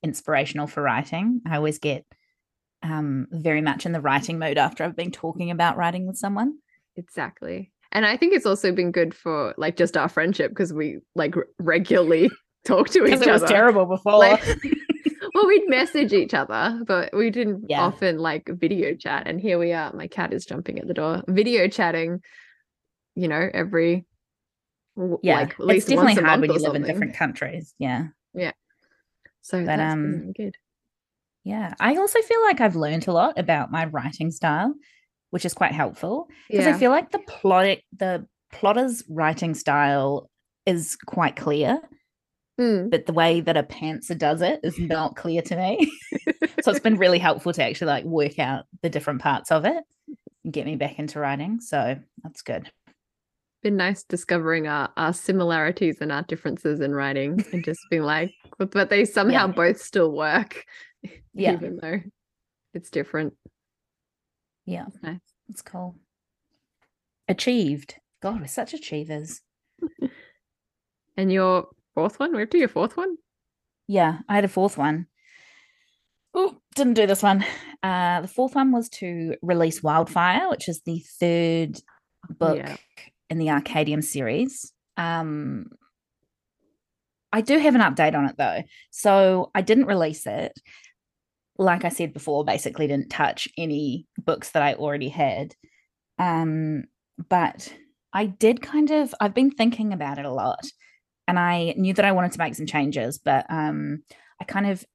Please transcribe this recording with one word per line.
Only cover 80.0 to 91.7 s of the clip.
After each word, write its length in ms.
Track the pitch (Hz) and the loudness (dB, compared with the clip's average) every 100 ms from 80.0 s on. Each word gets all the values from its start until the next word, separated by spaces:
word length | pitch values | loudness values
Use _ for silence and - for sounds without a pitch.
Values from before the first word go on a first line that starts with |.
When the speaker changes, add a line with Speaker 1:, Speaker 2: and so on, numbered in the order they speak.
| 165 - 175 196 370 | 2 2 2 2 0
Speaker 1:
which 200 | - - | -4 -6
is 120 | 160 - | -8 -6
the 140 | 165 - - | -8 -10 -2
third 580 | 175 170 165 165 160 - - _ _ _ - | 0 2 2 0 -2 -8 -18 _ _ _ -20
book 280 | - 165 151 | -2 0 0
Speaker 2:
Yeah. 200 | 139 147 _ - - _ _ | -4 -14 _ -20 -20 _ _
Speaker 1:
in 100 | 165 | -4
the 80 | 156 | 0
Arcadium 540 | 147 143 160 151 151 | -2 -2 -2 -2 -2
series. 680 | 151 147 123 127 262 - - _ _ - | -4 -6 -4 -2 -4 -6 -18 _ _ -8
Um, 720 | 170 165 160 151 143 135 - - _ _ _ _ _ _ _ _ _ _ _ _ _ _ _ | -6 -4 -4 -6 -8 -10 -12 -20 _ _ _ _ _ _ _ _ _ _ _ _ _ _ _
I 80 | 220 | -2
do 160 | 220 294 | 2 4
have 160 | 302 247 | 6 6
an 60 | |
update 340 | 202 135 156 156 | 4 4 2 2
on 100 | 139 | -2
it, 100 | - | 0
though. 260 | 135 85 - - _ | -2 -2 -8 -18 _
So 640 | - 208 196 190 185 180 | -2 4 6 6 4 0
I 80 | 202 | -4
didn't 240 | 190 226 262 | 2 4 4
release 380 | 196 160 160 - | 2 0 -4 -8
it. 280 | 208 - - _ - - _ _ _ _ _ _ _ | -8 -8 -10 _ -20 -20 _ _ _ _ _ _ _
Like 260 | 190 | 0